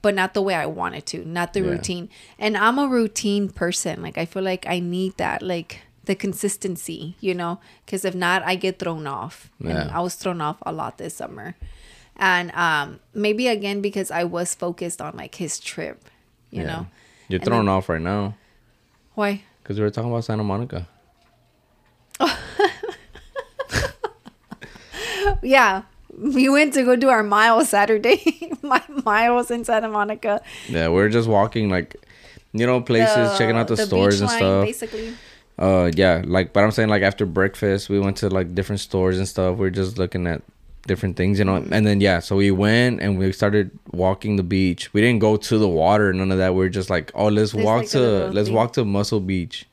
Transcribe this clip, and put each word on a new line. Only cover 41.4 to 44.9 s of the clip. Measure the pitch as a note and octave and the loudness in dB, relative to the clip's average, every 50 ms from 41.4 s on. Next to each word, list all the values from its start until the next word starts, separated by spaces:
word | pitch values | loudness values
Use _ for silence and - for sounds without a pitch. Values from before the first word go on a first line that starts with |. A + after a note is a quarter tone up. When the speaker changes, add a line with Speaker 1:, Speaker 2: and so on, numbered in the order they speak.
| G#2 | 2
Speaker 2:
know? | F#2+ F#2+ F2 | 2 2 0
Speaker 1:
Mm-hmm. | - - - | 0 0 0
Speaker 2:
And | A2 G#2+ | 2 2
then, | G#2+ G#2 G2 | 4 4 4
yeah, | G2+ G2 F#2 E2+ | 4 4 4 2
so | - - G2+ | 0 0 2
we | G2 G2+ G2+ | 2 4 4
went | G2 F#2 G2+ G#2 A2 A#2 B2 B2 A#2+ - | 4 4 2 4 4 4 4 2 0 0
and | - G2+ G2 | -2 -2 0
we | F#2 F#2+ F#2+ | 2 0 0
started | F#2+ - - G2+ G#2 G#2+ G2 F#2 - - _ - | 0 2 0 2 2 2 0 0 -6 -18 _ -10
walking | - F2 F2+ F#2 G2 - - G#2+ G#2 | -2 0 2 2 2 0 -2 -2 0
the | G2 F#2 | 0 0
beach. | E2+ G2 F#2+ F#2+ F#2 F2 - - - | 2 2 2 4 2 2 0 -6 -2